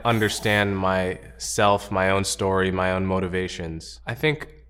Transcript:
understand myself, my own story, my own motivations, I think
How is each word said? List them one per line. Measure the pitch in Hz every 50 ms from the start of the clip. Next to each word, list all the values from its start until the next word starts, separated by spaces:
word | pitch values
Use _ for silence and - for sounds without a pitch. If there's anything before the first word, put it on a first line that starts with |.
| -
understand | 120 117 110 107 104 - - - 113 104 104 101 101 98
myself, | 95 95 92 95 95 92 92 90 - - - - - - - - - 107 101 101 101 - -
my | 104 95 95 95
own | 98 98 98
story, | - - - 104 95 95 95 95 95
my | 92 92 92 92
own | 92 95 95
motivations, | 95 95 95 95 90 87 92 92 90 - - 87 82 82 82 - - - - -
I | - 120
think | 117 - 156 147 147 - - - - -